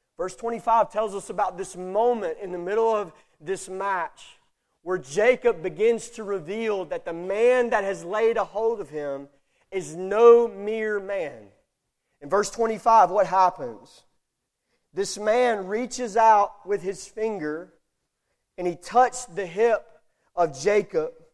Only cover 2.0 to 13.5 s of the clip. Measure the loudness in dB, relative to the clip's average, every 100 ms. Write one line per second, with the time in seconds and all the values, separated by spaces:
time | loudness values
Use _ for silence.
2 | 0 0 -4 -8 -10 -8 -4 0 0 0
3 | -4 -12 _ _ -8 -8 -8 -6 -4 -4
4 | -6 -10 -20 -20 _ _ _ _ -6 -6
5 | -4 2 2 2 0 -2 -4 -2 0 0
6 | -4 -12 -8 -8 -6 -6 -4 -4 -6 -8
7 | -8 -8 -6 0 2 2 2 0 -2 -6
8 | -6 -2 0 0 -4 -2 -2 -4 -6 -10
9 | -8 -8 -12 _ _ _ _ -10 -8 -8
10 | -4 8 10 10 6 -2 -6 -4 -4 -4
11 | -6 -6 -6 -10 -20 _ _ _ _ _
12 | _ _ -2 0 0 -2 -2 0 6 6
13 | 6 4 2 4 4